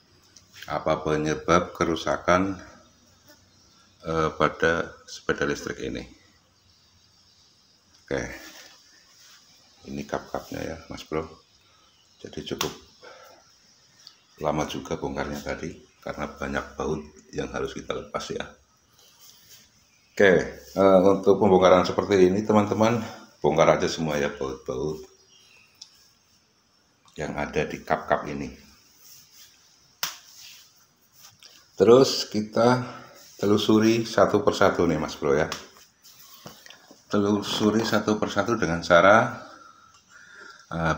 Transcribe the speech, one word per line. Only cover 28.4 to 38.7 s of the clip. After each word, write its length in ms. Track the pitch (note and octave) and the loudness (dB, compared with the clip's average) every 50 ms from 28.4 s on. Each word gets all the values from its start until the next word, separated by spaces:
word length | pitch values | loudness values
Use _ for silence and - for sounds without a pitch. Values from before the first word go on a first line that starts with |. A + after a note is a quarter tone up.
| C#2 B1+ C2 - - - _ _ _ _ _ _ _ - - - - _ _ - - - _ _ _ _ _ _ _ _ _ - - - - - - - - - - - - - - _ _ _ _ _ _ _ _ _ _ _ - - _ _ - - - - _ _ _ | -10 -10 -12 -18 -20 -20 _ _ _ _ _ _ _ -20 -20 -20 -20 _ _ -20 -20 -20 _ _ _ _ _ _ _ _ _ -12 -12 -12 -12 -16 -20 -20 -20 -20 -20 -20 -20 -20 -20 _ _ _ _ _ _ _ _ _ _ _ -20 -20 _ _ -20 -20 -20 -20 _ _ _
Terus 560 | - F#2+ A2 A#2+ C3+ C3 - - - - - | 2 6 8 8 8 8 4 2 -6 -6 -6
kita 560 | - G#2+ G#2+ G#2+ - A2 A#2 B2 B2+ B2+ - - - - - - - - - - - - | -6 -6 -6 -4 -2 2 2 4 2 2 -2 -8 -12 -16 -20 -20 -20 -20 -20 -20 -10 -4
telusuri 640 | G#2 G2+ G#2 G#2 - - A2 G#2+ G#2+ A2+ A#2 A#2 A2+ | 0 2 2 2 4 4 4 4 6 4 2 2 -2
satu 400 | - - G2+ F#2+ - - G2+ - | -2 2 2 2 4 2 2 2
persatu 400 | G#2+ - - G2+ F#2 - - F2 | 0 0 2 2 2 2 2 0
nih, 160 | E2+ D#2 D#2 | 0 0 -2
Mas 160 | D2+ D2 - | -4 -6 -8
Bro 160 | - D#2+ C#2+ C#2 | -4 0 0 2
ya. 160 | D2+ D2+ - - - - - - - - _ _ _ _ - - - - - - - - - - - - - - - _ _ - _ _ - | 2 0 -2 -4 -12 -14 -20 -20 -20 -20 _ _ _ _ -20 -20 -20 -20 -20 -20 -20 -20 -20 -20 -20 -20 -20 -20 -20 _ _ -20 _ _ -4
Telusuri 720 | - G#2 G2+ G2+ G#2 G2+ G2 - - - A2 G#2+ G#2 A2+ | -2 0 0 0 0 -2 -2 -6 -4 0 0 2 2 0
satu 400 | A2 - A#2 G#2+ - A2+ G#2 - | -2 0 -2 -2 0 0 -2 -2
persatu 320 | G#2+ G2 - G#2 G2 A#2 A#2 | -2 -4 -2 -2 -2 -2 -2
dengan 320 | A2 F#2 D#2+ | -2 -2 -2